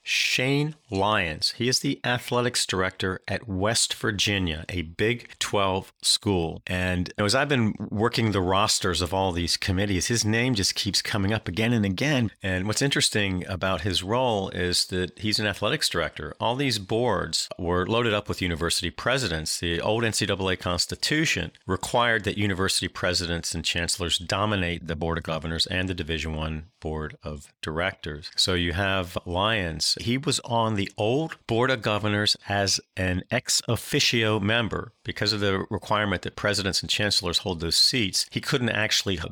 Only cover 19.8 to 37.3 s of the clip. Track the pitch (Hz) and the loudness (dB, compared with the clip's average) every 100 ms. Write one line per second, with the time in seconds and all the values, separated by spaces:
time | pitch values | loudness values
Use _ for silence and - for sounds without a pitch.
19.8 | 107 110 117 - 104 98 95 92 90 87 | 0 0 0 0 0 0 0 0 -2 -2
20.8 | - - - 151 160 - 82 - - 92 | -2 -4 -2 0 2 0 -4 -8 -4 -4
21.8 | - 123 120 113 98 98 101 90 95 - | 0 2 4 2 0 0 0 2 0 0
22.8 | 92 - 92 90 87 85 - 85 80 90 | -2 -2 0 0 0 -2 -4 -4 -2 -2
23.8 | 85 - 85 - 85 98 107 101 87 85 | -2 -2 -2 -2 0 0 2 2 0 -2
24.8 | 82 78 82 80 80 80 78 80 - 90 | -4 -4 -2 -2 -2 -4 -2 -2 -2 -2
25.8 | 92 90 78 80 80 78 78 78 80 _ | -2 -2 -4 -4 -2 -4 -4 -6 -10 _
26.8 | 80 78 78 78 80 76 - _ - 78 | -6 -6 -6 -10 -12 -12 -14 _ -6 -2
27.8 | 92 95 80 73 - - - 90 87 82 | -2 -4 -8 -10 -8 -2 0 2 0 0
28.8 | 98 95 87 - 90 87 104 110 87 80 | 0 0 -2 -6 -4 0 2 2 -2 -2
29.8 | - - 113 127 139 - - 117 110 107 | -2 0 0 0 0 -2 0 0 2 0
30.8 | 95 - 107 131 160 - - 113 127 127 | -2 0 0 2 -2 -6 -2 2 2 2
31.8 | 110 104 107 104 104 - - 101 95 - | 0 0 2 2 2 0 0 0 2 0
32.8 | - - 92 90 - 120 - - - 113 | -4 -2 0 0 0 -2 0 -2 0 -2
33.8 | - 147 - 120 110 107 98 117 107 80 | 0 2 2 4 4 2 2 2 0 -4
34.8 | - - - - 107 107 101 95 - 104 | -6 -10 -10 -2 -2 2 2 0 0 -6
35.8 | - 104 104 87 - - 104 101 95 87 | 0 2 2 0 -2 -2 0 0 0 -2
36.8 | - - 104 - 90 | 0 0 2 2 0